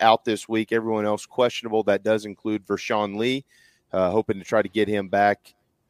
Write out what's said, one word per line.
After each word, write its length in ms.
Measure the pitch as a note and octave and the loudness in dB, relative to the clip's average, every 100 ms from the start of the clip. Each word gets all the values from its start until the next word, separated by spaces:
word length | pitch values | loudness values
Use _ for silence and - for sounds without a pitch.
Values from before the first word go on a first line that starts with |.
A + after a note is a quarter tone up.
out 240 | A2 A2+ | 4 4
this 240 | A#2+ G#2 - | 2 -4 -2
week. 240 | A2 A2 | -4 0
Everyone 340 | A2+ A2+ A2 G#2 | -2 -2 -2 -2
else 180 | G#2 | -4
questionable. 600 | - - B2 - A#2 A2 | -6 0 0 0 -4 -2
That 180 | G#2 G2+ | 2 0
does 220 | G#2 A2 | 2 -2
include 420 | G#2+ F#2+ A2 G#2+ F#2+ | -2 -10 -6 -6 -4
Vershawn 500 | G2 - A2 G#2 G#2 | -6 -2 -2 -2 -2
Lee. 280 | A#2+ C3 - _ _ _ _ | -2 -2 -6 _ _ _ _
Uh, 180 | F#2 F2+ | -2 0
hoping 300 | G#2+ - G2 | 0 -2 -6
to 40 | |
try 180 | - A2 | -2 0
to 60 | G2 | 0
get 200 | A2 G#2 | 0 0
him 180 | G#2 F#2+ | 0 -2
back, 480 | G2 G2+ G2+ _ _ _ _ | 2 2 0 _ _ _ _